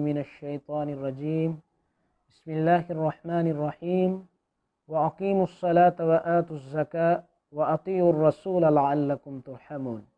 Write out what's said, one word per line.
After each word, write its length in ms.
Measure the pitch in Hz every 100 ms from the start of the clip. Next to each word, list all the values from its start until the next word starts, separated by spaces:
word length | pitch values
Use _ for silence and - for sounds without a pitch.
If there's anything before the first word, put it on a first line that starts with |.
मिनश 320 | 147 147 143 -
शैतानिर 640 | 143 147 - 151 147 139
रजीम। 540 | 135 131 151 160 165
बिस्मिल्लाहिर 1400 | 156 - _ _ _ _ _ _ _ - 156 160 175 170 165
रहमानिर 560 | 156 - 165 170 165 147
रहीम। 600 | 147 - 170 185 185 190 185 _ _ _ _ _ -
व 80 | 156
अकीमुस 520 | 160 - 196 196 175 -
सलाता 440 | 180 170 180 175
व 140 | 165 160 170
आतुज़ 340 | 170 170 151 131
ज़काता 400 | 151 147 165 165 170 - _ _
व 120 | 147 151
अतीउर 520 | 160 185 190 175 156
रसूल 460 | 156 - 196 180 160
लअल्लकुम 680 | 147 139 147 143 139 - 139
तुरहमून। 600 | 135 127 - 147 131 110 101